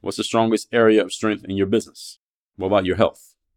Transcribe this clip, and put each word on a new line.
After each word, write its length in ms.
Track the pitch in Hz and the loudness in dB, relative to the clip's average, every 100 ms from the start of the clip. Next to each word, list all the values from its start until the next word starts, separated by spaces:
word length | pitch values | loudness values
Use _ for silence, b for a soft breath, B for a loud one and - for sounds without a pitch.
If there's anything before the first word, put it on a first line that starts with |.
What's 140 | - - | -10 -8
the 60 | - | -4
strongest 420 | 113 113 110 - | 0 0 -2 -2
area 280 | 120 113 110 | 2 4 4
of 120 | 92 | 2
strength 320 | - 110 104 - | -4 -4 -4 -4
in 100 | 98 | -2
your 100 | 98 | 0
business? 540 | 110 - - - - _ _ _ _ | -2 -4 -16 -20 -20 _ _ _ _
What 100 | 95 | 0
about 160 | 101 | 0
your 140 | 92 90 | 0 0
health? 380 | 95 - _ _ _ | 0 -2 _ _ _